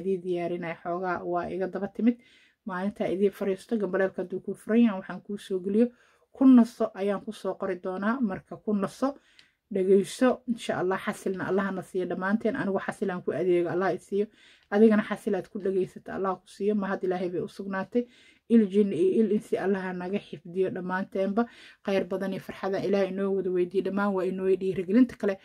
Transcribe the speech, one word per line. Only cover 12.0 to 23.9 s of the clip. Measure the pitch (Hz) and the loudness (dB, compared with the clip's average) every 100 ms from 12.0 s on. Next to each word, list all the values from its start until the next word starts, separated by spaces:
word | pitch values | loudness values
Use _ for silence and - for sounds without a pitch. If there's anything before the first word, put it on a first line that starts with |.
| 175 | -4
dhammaanteen. | 185 185 220 220 - | -4 0 0 0 -2
Anigu | 196 190 | -2 -2
xasil | - - 196 | -4 -4 -4
aan | 180 | -4
ku | - | -4
adeego, | 135 185 175 175 | -2 2 2 2
Allah | 170 185 | 0 0
i | 180 | -2
siiyo. | - 196 214 _ - _ - | -4 -4 -4 _ -20 _ 0
Adigana | 208 220 214 | 6 8 6
xasil | 214 202 - | 2 -2 -2
aad | 190 - | -2 -4
ku | 208 | -6
dhageysato, | 190 190 180 - - | -2 0 -2 -6 -10
Allah | 160 190 180 | -4 -2 -4
ku | - | -8
siiyo. | - 202 | -4 -2
Mahad | 214 190 190 | 0 0 -2
Ilaahay | 185 180 180 | -2 -2 -2
bay | 175 | -4
u | 202 | -6
sugnaatay. | - 196 190 190 240 240 - - _ - | -8 -6 -6 -2 -2 -2 -8 -20 _ 4
Il | 226 196 | 4 6
jin | 202 202 | 4 2
iyo | 147 - 226 | 4 2 4
il | 214 | 2
insi | 214 - - | 2 -2 -2
Allah | 180 196 | 0 -2
ha | 185 | -2
naga | 180 180 202 | -6 -6 -6
xifdiyo | - 151 175 180 185 | -8 -16 -8 -4 -2
dhammaanteenba. | 180 180 185 196 196 190 202 233 - - - | -4 -4 -4 -4 -2 -2 0 -2 -6 -20 -12
Khayr | - 196 185 | -2 0 0
badan | 190 190 | -4 -4
iyo | 190 | -6
farxad | - - 196 | -10 -8 -4
aan | 190 | -2
Ilaahay | 185 196 185 | 0 2 2
inoo | 190 196 | 0 -2
wada | 196 180 | 0 0
weydiiyo | 180 175 190 185 | 0 0 -2 -2